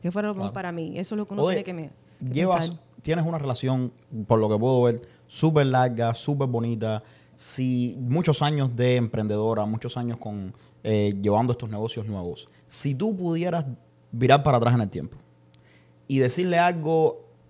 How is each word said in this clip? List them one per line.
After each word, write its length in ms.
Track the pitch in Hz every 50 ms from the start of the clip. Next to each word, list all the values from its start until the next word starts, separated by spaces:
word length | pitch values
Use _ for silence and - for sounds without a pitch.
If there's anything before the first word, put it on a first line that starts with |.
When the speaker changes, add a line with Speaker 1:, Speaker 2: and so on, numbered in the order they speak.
Speaker 1:
qué 100 | - 175
fuera 180 | 180 208 208 208
lo 60 | 208
mejor 120 | 190 196 202 -
Speaker 2:
Claro. 20 |
Speaker 1:
para 180 | 196 180 175 170
mí. 260 | 170 160 - - 165
Eso 160 | 185 - 214
es 40 | 214
lo 80 | 208
que 80 | - 202
uno 80 | 208 143
Speaker 2:
Oye, 140 | 180 185 220 190
Speaker 1:
tiene 20 |
que 100 | 185 180
me-, 160 | 165 156 143 - - - - - - 131
que 80 | 127 123
Speaker 2:
llevas, 340 | 147 175 185 180 165 165 170
Speaker 1:
pensar. 140 | 170 - - _ _ - -
Speaker 2:
tienes 240 | 147 160 170 160
una 100 | 170 165 156
relación, 540 | 143 135 123 - - 131 131 131 127 123 - _ _ - - 110 101
por 120 | - 117 110
lo 100 | 107 104
que 80 | 107 104
puedo 220 | 117 127 131 123 123
ver, 200 | 120 117 120 - - - _ _
súper 380 | - - - 156 160 156 151 139 135
larga, 440 | 127 127 127 127 117 113 117 117 117
súper 360 | - - - 147 139 139 127
bonita, 560 | 123 117 117 117 117 110 110 110 110 107 - - - - _ _ _
si, 600 | - - - - - 127 127 127 123 123 123 - 135
muchos 420 | 127 123 127 170 175 165 143 - 147
años 320 | 147 151 143 135 127 120
de 220 | 117 123 123 123
emprendedora, 680 | 123 117 110 - 113 107 107 104 104 107 113 113 107 104
muchos 320 | 107 110 110 - 123 -
años 220 | 123 120 120 117 -
con, 340 | - 110 104 101 95 92 - - - - _ _ -
eh, 320 | 110 107 104 104 104 101 98 101
llevando 300 | 104 101 107 120 123 120
estos 180 | - 120 110
negocios 340 | 107 104 110 113 - 120 104
nuevos. 440 | 110 104 95 87 87 87 - - - _ _ _
Si 300 | - - - - 147 135
tú 200 | 127 196 220 214
pudieras 480 | 180 180 170 165 165 175 180 165 170 143 135 117 - _ _ _ _ _ -
virar 320 | - 117 127 123 135 143 139
para 140 | 151 131 117
atrás 160 | 113 117 123
en 60 | 120
el 80 | 107 98
tiempo 260 | - 87 - - - - - _ _ _ _ _ _ _ _ _ _ _ _ _ _ _ _ -
y 100 | 135 135
decirle 400 | 127 123 127 170 180 180 175 170
algo 680 | 175 180 175 165 151 156 160 160 160 156 156 - - - _ _ _ _